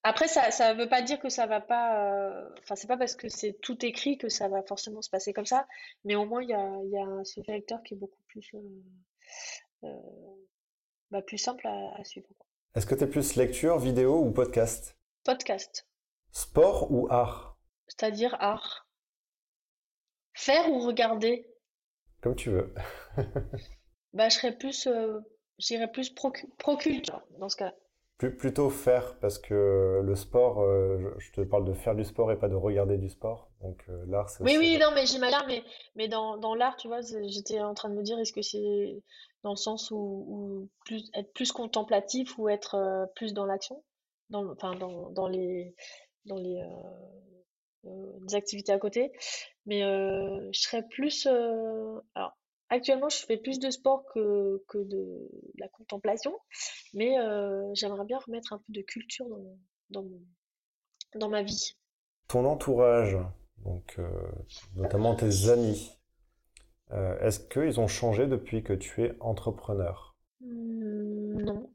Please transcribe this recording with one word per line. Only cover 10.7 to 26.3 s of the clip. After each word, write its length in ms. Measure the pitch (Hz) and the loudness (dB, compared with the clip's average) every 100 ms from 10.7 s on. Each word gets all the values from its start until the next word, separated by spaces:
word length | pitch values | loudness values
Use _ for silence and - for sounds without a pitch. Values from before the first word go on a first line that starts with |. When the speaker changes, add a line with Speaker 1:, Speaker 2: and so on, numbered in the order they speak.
| _ _ _ _ | _ _ _ _
Speaker 1:
bah, 100 | 196 | -8
plus 160 | 196 214 | -6 -4
simple 300 | - 254 226 | -4 -4 -6
à, 280 | 202 196 190 | -6 -8 -10
à 80 | 208 | -14
suivre, 220 | 196 - _ | -16 -18 _
quoi. 100 | _ _ _ - | _ _ _ -4
Speaker 2:
Est-ce 100 | - | 0
que 100 | 135 | 2
t'es 120 | 139 | 2
plus 280 | 143 - 123 | 2 0 2
lecture, 420 | 123 - 160 165 | 2 4 4 4
vidéo 420 | 127 123 127 160 | 4 6 6 6
ou 120 | 147 | 4
podcast ? 680 | 104 127 117 113 - - _ _ _ - | 4 4 4 2 0 -10 _ _ _ 0
Speaker 1:
Podcast. 640 | 254 - 190 - - _ _ _ _ _ | 0 -2 -4 -6 -16 _ _ _ _ _
Speaker 2:
Sport 580 | - - 143 180 208 - | -12 0 6 6 6 2
ou 160 | 127 123 | 2 4
art ? 500 | 123 117 - - - _ _ _ | 4 2 -2 -14 -20 _ _ _
Speaker 1:
C'est-à-dire 500 | - 220 208 240 - | -4 -4 0 -2 2
art. 480 | 202 214 - - _ _ _ _ _ _ _ _ _ _ _ _ _ _ _ | 0 0 -6 -12 _ _ _ _ _ _ _ _ _ _ _ _ _ _ _
Faire 380 | - - 294 330 | -6 4 6 6
ou 80 | 262 | 4
regarder ? 720 | 240 233 226 220 226 240 - _ _ _ _ _ _ _ | 2 2 2 4 2 2 -4 _ _ _ _ _ _ _
Speaker 2:
Comme 140 | 117 127 | -2 -2
tu 140 | 120 | 0
veux. 240 | 92 92 - 95 - - - | 0 0 -6 -8 -10 -8 -4
<laughs> 60 | - 202 - 196 - - _ _ _ | -2 -4 -6 -10 -12 -20 _ _ _
Speaker 1:
Bah, 160 | 196 220 | 2 4
je 80 | - | 4
serais 200 | 247 240 | 2 -2
plus, 300 | 269 277 254 | -6 -2 0
euh, 320 | 233 220 214 214 _ _ _ | 0 0 -4 -10 _ _ _
j'irais 320 | - 226 226 | -2 -2 -2
plus 180 | 262 254 | -4 -6
pro, 220 | - 269 | -2 -4